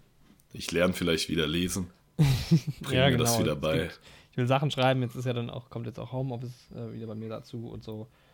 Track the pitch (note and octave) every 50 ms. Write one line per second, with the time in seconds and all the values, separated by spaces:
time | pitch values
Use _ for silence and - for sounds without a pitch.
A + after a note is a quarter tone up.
0 | - _ _ _ - _ - _ _ _ - - - - E2 E2+ F2 F2+ F2+ -
1 | F2+ E2+ E2 D#2+ - - E2 E2 D#2 D2 D#2+ F2 F2+ F2+ F2 G2 F2+ - - _
2 | _ _ _ - D3+ C#3 C3 A#2+ - - E3 D3+ - D3+ C3 - - - C3 B2+
3 | C3 C#3 - - - - A#2+ A#2 - D#2+ D2 C#2+ D2+ D#2 D#2+ D#2+ F2 E2+ - -
4 | - - - - - _ _ - B2 A#2+ C3 C#3 D#3 C#3+ - - B2+ C3 C3 C3
5 | B2+ A#2+ - C3 B2 C3 A#2+ A#2+ A#2 A#2+ - B2 - _ - - A#2 A#2+ B2 -
6 | A2+ A2+ B2+ C3 C3 C3+ A#2+ A#2 B2+ B2 B2 - - _ - A#2+ A#2 A2 A2+ A2+
7 | A2+ A2 G#2+ G#2+ A2+ A2 A2 A2 - - - A#2 A2+ A#2 A2 A2 - A2 A2 G#2+
8 | A2 - _ _ _ _